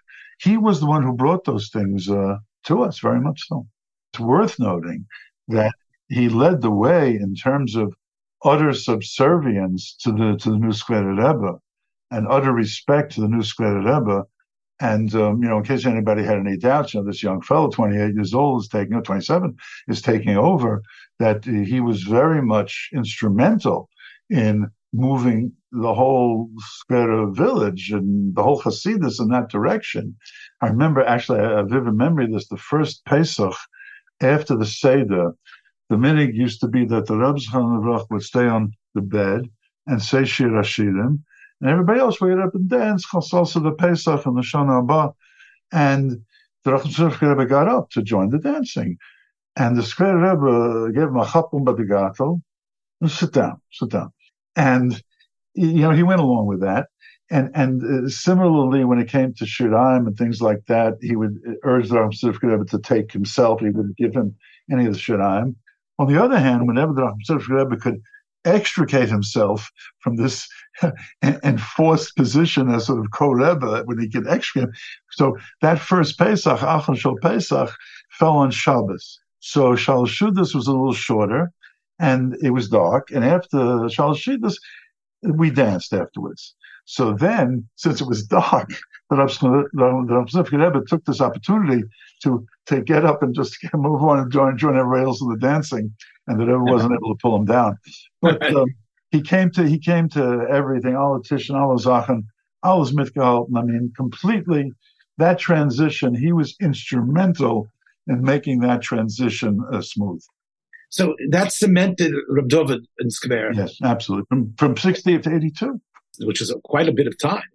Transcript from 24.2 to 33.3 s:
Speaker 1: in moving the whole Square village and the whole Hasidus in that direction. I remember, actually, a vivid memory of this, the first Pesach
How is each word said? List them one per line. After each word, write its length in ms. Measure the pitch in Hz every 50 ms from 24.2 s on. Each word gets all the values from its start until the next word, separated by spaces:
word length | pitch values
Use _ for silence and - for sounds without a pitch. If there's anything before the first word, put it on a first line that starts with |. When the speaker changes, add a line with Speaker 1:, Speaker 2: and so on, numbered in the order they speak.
| _ -
Speaker 1:
in 400 | 208 131 110 107 104 107 104 104 - _ _ _
moving 600 | - 113 127 135 135 127 123 123 113 110 123 123 - _ _ _
the 220 | 127 120 113 117 107
whole 560 | 113 127 135 135 127 123 120 113 110 117 113 110 110
Square 720 | 110 - - - - - 127 123 120 113 110 110 107 101
village 640 | 95 107 175 254 262 - 107 101 90 95 92 98
and 440 | 107 101 95 101 101 101 98 98 92
the 80 | 104
whole 180 | 104 139 143 139
Hasidus 580 | - - - - - 196 226 202 160 120 104 -
in 100 | 117 107
that 200 | 123 - - -
direction. 640 | - 101 104 165 214 214 - - - - 110 - - - _ - - - - - _ -
I 80 | 123 107
remember, 340 | 107 120 151 160 147 135
actually, 380 | 127 117 120 120 - - 127 104
a 220 | 104 113 107 104 98
vivid 300 | 98 123 135 123 117 107
memory 320 | 110 127 160 170 147 123
of 60 | 110
this, 160 | 110 101 - -
the 100 | 101 -
first 460 | - - 143 156 151 151 - - -
Pesach 480 | - 139 151 165 156